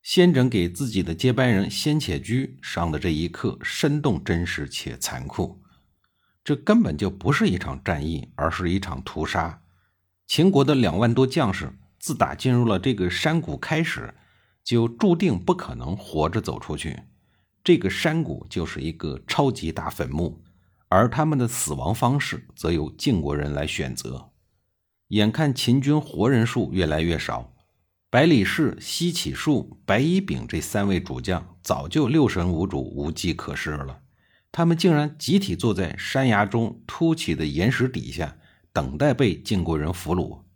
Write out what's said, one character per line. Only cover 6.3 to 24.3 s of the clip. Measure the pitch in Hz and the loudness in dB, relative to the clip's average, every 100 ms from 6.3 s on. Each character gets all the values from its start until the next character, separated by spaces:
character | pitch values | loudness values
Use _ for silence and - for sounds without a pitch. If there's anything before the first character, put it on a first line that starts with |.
| _ | _
这 | - 147 | -6 -2
根 | - 226 | 4 4
本 | 165 76 | 4 0
就 | 95 | -2
不 | - - | -2 -2
是 | 147 214 | 2 2
一 | 90 | 0
场 | - 67 | -4 -6
战 | - 80 78 | -4 -2 -2
役， | 80 - - | -6 -8 -2
而 | 82 | -2
是 | 80 87 | 0 -2
一 | 95 | -2
场 | 95 - | -4 -10
屠 | - - 78 | -10 -6 -2
杀。 | 92 82 - _ _ _ _ _ _ - | -2 -2 -8 _ _ _ _ _ _ -4
秦 | - 180 | 4 4
国 | 143 | 6
的 | 139 139 | 4 4
两 | 104 85 | 4 2
万 | 117 | 2
多 | 117 131 | 4 2
将 | 170 120 | 2 0
士， | 95 69 - _ _ | -2 -8 -12 _ _
自 | - | -8
打 | 147 76 71 | 0 0 0
进 | 131 | 2
入 | 123 117 | 2 2
了 | 95 | 2
这 | 135 | 0
个 | 107 90 | 0 -2
山 | - 151 165 | 0 0 0
谷 | - 139 | -2 -8
开 | - 160 | -2 -2
始， | 165 - 113 - _ _ _ _ | -2 -4 -10 -16 _ _ _ _
就 | - 120 117 | 0 2 2
注 | 117 220 269 | 2 2 4
定 | 190 92 | 2 0
不 | 87 180 | 0 -2
可 | - | -4
能 | 120 120 92 | -10 -8 -8
活 | - 78 78 | -6 -2 0
着 | 104 | 0
走 | - - | -4 -8
出 | - 76 | -8 -8
去。 | 76 - - _ _ _ _ _ | -8 -10 -16 _ _ _ _ _
这 | - 175 | 2 4
个 | 95 | 2
山 | - 165 160 | -2 0 0
谷 | 135 64 - | -2 -6 -8
就 | 92 78 | -6 -6
是 | 78 | -6
一 | 82 | -8
个 | 80 80 65 - | -6 -8 -8 -4
超 | - 143 | 0 0
级 | 117 80 | 0 -6
大 | - - | -6 -8
坟 | - 64 | -6 -4
墓， | 73 87 - - _ _ _ _ | -2 -4 -6 -20 _ _ _ _
而 | 92 117 | 4 4
他 | 120 156 | 2 0
们 | 147 | 2
的 | 120 | 0
死 | - - | -2 -6
亡 | 71 - 113 | -4 -2 0
方 | 123 143 | 2 0
式 | - - - - | -2 -8 -12 -6
则 | 80 | -2
由 | 85 73 - | 0 -2 -2
晋 | 147 101 | 0 0
国 | 71 | 0
人 | 73 73 | -2 -2
来 | 71 73 | -4 -4
选 | - 67 58 | -4 -6 -8
择。 | - 65 - | -10 -12 -14